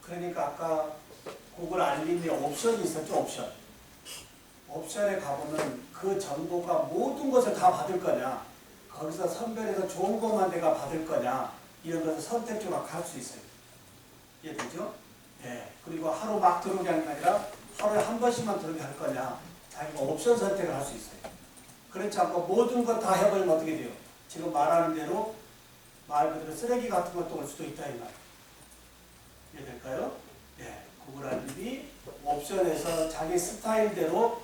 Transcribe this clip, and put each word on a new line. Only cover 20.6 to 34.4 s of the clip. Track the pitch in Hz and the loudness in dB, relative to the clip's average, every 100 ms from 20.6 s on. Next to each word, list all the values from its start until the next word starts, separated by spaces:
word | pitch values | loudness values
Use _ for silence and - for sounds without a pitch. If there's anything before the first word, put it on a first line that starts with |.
| 170 | 0
할 | 143 - | -2 -4
수 | - | -8
있어요. | - - - - - - - - - | -14 -14 -16 -16 -20 -20 -20 -20 -14
그렇지 | 185 208 - | -6 -2 2
않고 | - 175 | 2 2
모든 | - 220 233 247 233 | 2 4 6 4 2
것 | - | 2
다 | 185 190 | 4 6
해버리면 | 202 196 180 160 | 6 6 4 4
어떻게 | 156 156 | 2 -4
돼요? | 120 - - - - | -6 -10 -18 -20 -14
지금 | - 107 | -6 -2
말하는 | 143 147 170 165 156 | 2 6 6 4 0
대로 | 151 208 220 - - - - - - - - | -2 -2 -2 -6 -16 -20 -20 -20 -20 -20 -2
말 | 147 151 | 2 2
그대로 | - - - | 2 -6 -6
쓰레기 | 233 247 202 | 0 0 2
같은 | 185 175 | 0 0
것도 | 180 170 156 | -2 -4 -4
올 | - | -8
수도 | - | -8
있다, | 147 160 143 | -10 -8 -8
이 | 120 | -8
말. | - - - - - - - - - - - - - - - 156 | -10 -14 -20 -20 -20 -20 -20 -20 -20 -20 -20 -20 -20 -20 -20 -16
이해될까요? | 127 120 131 127 127 - - - - - | -14 -12 -6 -4 -4 -6 -16 -20 -20 -16
예. | - - - - 139 | -14 -14 -18 -20 -16
구글 | 135 - | -10 -4
알림이 | - 131 175 214 269 - - - - | -4 -4 -8 -8 -8 -10 -16 -16 -8
옵션에서 | 143 202 - 196 170 151 170 165 160 | -2 -2 0 2 2 2 0 0 0
자기 | 160 160 359 | 0 0 0
스타일대로 | - 226 220 220 214 175 160 185 226 - | 0 -4 2 4 4 4 2 4 4 2